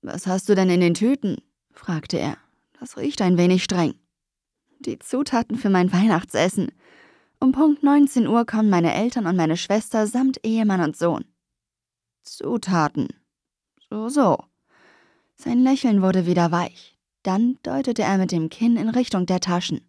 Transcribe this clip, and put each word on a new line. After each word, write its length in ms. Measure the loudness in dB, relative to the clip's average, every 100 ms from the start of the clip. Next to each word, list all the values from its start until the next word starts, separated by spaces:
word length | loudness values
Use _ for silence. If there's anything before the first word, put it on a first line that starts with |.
„Was 280 | -10 -10 -4
hast 200 | -4 0
du 60 |
denn 160 | 2 4
in 80 | 4
den 160 | 2
Tüten?“, 440 | 2 0 -2 -4 -6 _ _ _
fragte 480 | _ -8 -8 -4 -4
er. 160 | -4 -8 _ _ _ _
„Das 180 | -20 -8
riecht 240 | -8 -2
ein 160 | 0 4
wenig 280 | 4 2
streng.“ 340 | 0 -2 -2 -4 _ _ _ _ _ _ _ _
„Die 220 | -10 -10
Zutaten 560 | -6 -4 -2 -2 -2 -4
für 140 | 0
mein 220 | 2 2
Weihnachtsessen. 800 | 2 2 2 -2 -2 -2 0 -4 -6 _ _ -20 _ _ _
Um 100 | 0
Punkt 320 | 4 2 4
neunzehn 460 | 4 4 4 2 2
Uhr 180 | 2 0
kommen 240 | 2 2
meine 240 | 4 2
Eltern 320 | 0 -2 -2 -2
und 80 |
meine 220 | 0 0 -2
Schwester 500 | 0 -2 0 -2 -2
samt 320 | 0 -2 -2
Ehemann 380 | -4 0 0 0
und 140 | -2 0
Sohn.“ 280 | -2 -2 -8 _ _ _ _ _ _ _ _ _
„Zutaten. 840 | -20 -12 -6 -6 -2 -2 0 -2 -8 -8 _ _ _ _ _ _ _
So, 180 | -8 -4
so.“ 300 | 2 2 2 -4 _ _ _ _ _ _ _ _
Sein 300 | _ -4 0
Lächeln 360 | 2 2 2 2
wurde 260 | 2 2 2
wieder 260 | 2 2
weich. 440 | 0 -4 -10 -20 _ _ _
Dann 340 | -4 0 0 -2
deutete 380 | -6 -6 -4 -2
er 160 | 0 0
mit 120 | 0
dem 200 | -2 -4
Kinn 260 | -2 0 2
in 140 | 0
Richtung 360 | -2 -2 -2 -2
der 140 | -2
Taschen. 400 | -2 -4 -2 -8